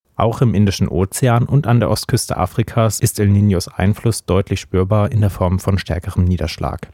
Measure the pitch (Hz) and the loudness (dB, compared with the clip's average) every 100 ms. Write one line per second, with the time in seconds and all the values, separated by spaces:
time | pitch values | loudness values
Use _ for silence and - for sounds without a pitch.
0 | _ - 117 110 123 95 101 - - 80 | _ -2 0 2 2 2 2 2 -2 0
1 | 98 - 127 120 - 139 110 120 98 110 | -2 0 2 2 2 0 2 2 2 -2
2 | - 120 - - 90 - - - 110 - | -2 -2 -2 -4 -4 -2 -2 0 0 0
3 | - - 101 101 104 90 - - 95 - | -4 0 2 4 4 2 -2 -2 0 0
4 | 117 - - 90 - 95 - 92 95 107 | -2 -2 0 0 0 -4 -4 -2 0 2
5 | 104 107 104 - 92 90 - 95 - - | 0 0 0 0 -2 -2 0 -2 -2 -6
6 | 95 92 90 90 82 - 69 - - | -4 -2 0 0 -4 -6 -6 -8 -12